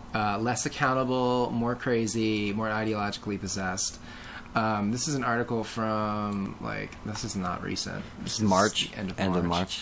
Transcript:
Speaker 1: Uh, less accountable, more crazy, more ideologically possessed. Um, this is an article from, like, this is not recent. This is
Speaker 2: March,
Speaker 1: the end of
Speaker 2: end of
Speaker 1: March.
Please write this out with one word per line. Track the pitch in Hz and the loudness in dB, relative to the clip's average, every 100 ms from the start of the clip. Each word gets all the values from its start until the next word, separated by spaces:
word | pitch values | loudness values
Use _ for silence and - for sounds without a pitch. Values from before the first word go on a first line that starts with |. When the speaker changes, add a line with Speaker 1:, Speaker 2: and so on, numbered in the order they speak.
| - | -4
Speaker 1:
Uh, | 110 104 101 | 0 0 2
less | 113 117 147 | 0 0 -2
accountable, | - 127 131 127 127 123 123 120 | 0 2 2 2 2 4 4 2
more | 117 117 120 | 0 0 0
crazy, | 131 117 110 113 110 107 104 | 2 2 2 2 2 2 2
more | 104 110 | 0 0
ideologically | 107 110 104 104 - 107 98 | 0 0 0 -2 -2 -4 -4
possessed. | 95 98 92 92 - - - - - - - 117 | -2 -2 -2 -2 -2 -4 -12 -14 -14 -14 -4 0
Um, | 110 107 101 | 2 2 0
this | 123 156 | 0 0
is | |
an | 139 | 0
article | 120 120 120 117 | 0 0 0 -2
from, | 107 - 110 107 107 107 104 101 98 - | -2 -2 0 0 0 0 -2 -2 -4 -6
like, | 113 104 101 - | -6 -6 -8 -8
this | 104 101 | -8 -6
is | 113 101 | -4 -4
not | 90 - | -2 -4
recent. | 95 95 - 90 - - | -4 -4 -4 -8 -10 -10
This | - - | -6 2
is | |
Speaker 2:
March, | 107 107 110 - - | 6 8 6 4 -4
Speaker 1:
the | - | -4
end | 95 | -6
of | 90 | 0
Speaker 2:
end | 95 90 | 2 2
of | |
Speaker 1:
March. | 85 85 98 - | 2 2 0 -4